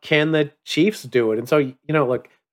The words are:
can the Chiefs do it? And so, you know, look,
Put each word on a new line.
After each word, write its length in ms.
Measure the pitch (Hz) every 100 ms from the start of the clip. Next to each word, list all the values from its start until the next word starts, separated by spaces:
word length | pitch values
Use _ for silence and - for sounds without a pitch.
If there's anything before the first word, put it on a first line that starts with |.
can 300 | - 156 156
the 180 | 156 147 -
Chiefs 400 | - - 185 208
do 260 | 123 123 113
it? 80 | 110
And 100 | 123
so, 100 | 156
you 180 | 135 131 -
know, 180 | 156 131
look, 200 | 123 - _ _